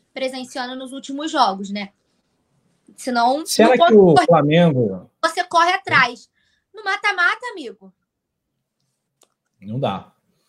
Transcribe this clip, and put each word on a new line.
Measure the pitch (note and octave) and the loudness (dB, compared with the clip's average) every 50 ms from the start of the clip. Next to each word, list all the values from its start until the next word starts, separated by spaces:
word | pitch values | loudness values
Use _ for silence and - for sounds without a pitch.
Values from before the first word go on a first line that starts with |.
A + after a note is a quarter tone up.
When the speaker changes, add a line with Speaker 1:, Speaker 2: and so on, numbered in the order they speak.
| _ _ _ | _ _ _
Speaker 1:
presenciando | C4 C4 B3+ C4 C4 B3+ B3+ - C#4 B3 B3 C4 | -8 -8 -8 -8 -10 -14 -12 -10 -10 -8 -8 -10
nos | C4 C4 B3 | -12 -14 -14
últimos | C4+ C4+ - - C#4 C#4 D4+ D#4+ | -14 -14 -12 -12 -10 -8 -8 -4
jogos, | D#4 D4 A#3+ G3+ F#3+ F#3+ G3+ G3 | 0 2 2 2 0 -4 -8 -10
né? | G3+ G#3 G3 G3+ _ _ _ _ _ _ _ _ _ _ _ _ _ _ _ _ _ _ _ _ _ | -10 -10 -10 -12 _ _ _ _ _ _ _ _ _ _ _ _ _ _ _ _ _ _ _ _ _
Senão, | - - C4 B3 A#3 A#3 B3 C4+ D#4 D#4+ | -12 -10 -4 -2 0 0 0 0 -2 -4
Speaker 2:
Será | - - - A3 A#3+ | -4 2 2 4 4
Speaker 1:
no | |
Speaker 2:
que | B3+ - | 4 4
Speaker 1:
ponto | E4+ E4+ A3 | 4 6 6
Speaker 2:
o | G#3 F#3+ F3 D3+ | 6 6 6 6
Speaker 1:
corrido, | F4+ D#4+ | 4 4
Speaker 2:
Flamengo | - E3+ D#3 C#3+ D3 D#3 F3 F3 E3 C#3 B2+ A#2 G2+ F#2+ F2+ - - _ _ | 4 4 2 2 2 2 4 4 4 2 0 -2 -2 -4 -8 -12 -18 _ _
Speaker 1:
você | - - - - | -6 -4 -4 -6
corre | F4 - - E4 E4+ F4 | -6 -2 0 2 2 2
atrás. | F#4 F#4+ - F4+ D#4 C#4 B3+ A#3+ A#3+ - - _ _ _ _ _ _ _ _ _ | 0 -2 -4 -2 0 0 0 0 -4 -10 -20 _ _ _ _ _ _ _ _ _
No | _ G#4+ G#4+ | _ -12 -8
mata-mata, | F#4+ G4+ G4+ G#4 G#4 G4 F4+ F4 F#4 G#4+ A4 B4 A#4+ | -8 -6 -4 -4 -4 -2 0 0 -2 -2 -4 -8 -12
amigo. | G#4+ F4+ C#4 A3 G3 _ F#3+ F#3+ _ _ _ _ _ _ _ _ _ _ _ _ _ _ _ _ _ _ _ _ _ _ _ _ _ _ _ _ _ _ _ _ _ _ | -12 -12 -14 -14 -16 _ -20 -20 _ _ _ _ _ _ _ _ _ _ _ _ _ _ _ _ _ _ _ _ _ _ _ _ _ _ _ _ _ _ _ _ _ _
Speaker 2:
Não | F#2+ G#2 A2+ C3 | -14 -10 -6 -4
dá. | C#3 G#2+ F#2+ F#2 - _ _ _ _ _ _ _ _ | -4 -4 -6 -6 -12 _ _ _ _ _ _ _ _